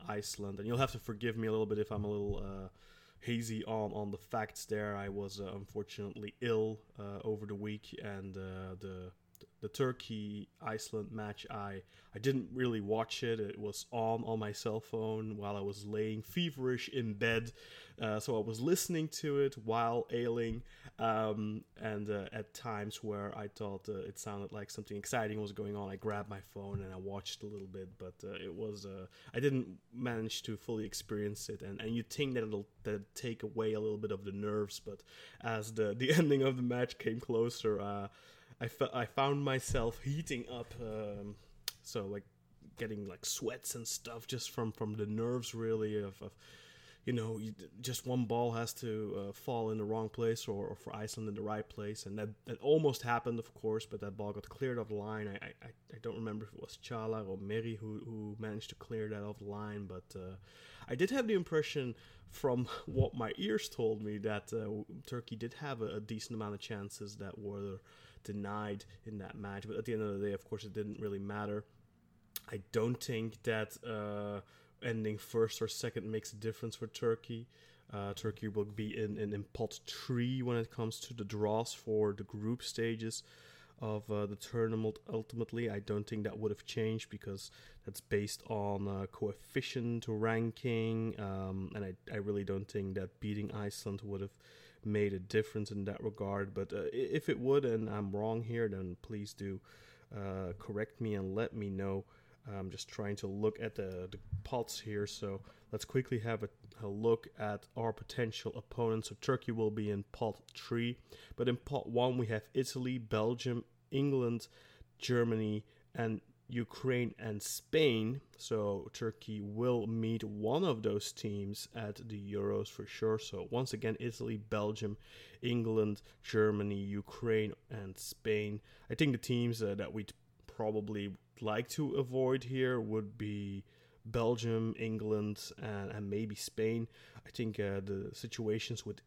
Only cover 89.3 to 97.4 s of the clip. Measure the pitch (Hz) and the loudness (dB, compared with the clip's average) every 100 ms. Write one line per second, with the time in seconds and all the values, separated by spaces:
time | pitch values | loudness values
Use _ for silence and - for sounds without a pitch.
89.3 | - - 139 - 127 117 117 117 107 113 | -2 0 0 0 0 0 0 0 2 4
90.3 | 113 117 - 127 113 113 113 113 - 101 | 4 4 2 0 2 4 2 0 0 -2
91.3 | 95 95 95 95 104 95 92 - 107 101 | -2 -2 -2 -2 -4 -4 -6 -6 -4 0
92.3 | 101 95 98 101 107 98 95 92 - 107 | 0 2 0 0 -2 0 -2 -4 -4 -2
93.3 | 104 104 104 101 - 104 98 104 98 98 | 0 -2 -2 -4 -4 -4 -4 -4 -4 -4
94.3 | - - - - - 107 104 101 95 92 | -8 -20 -20 -20 -8 0 4 4 2 2
95.3 | 110 107 110 104 101 98 101 107 101 98 | 2 4 0 -2 -2 -2 -2 -4 -2 0
96.3 | 101 98 101 98 101 80 120 131 151 - | 0 0 -2 -2 0 0 0 2 2 2
97.3 | 123 | 2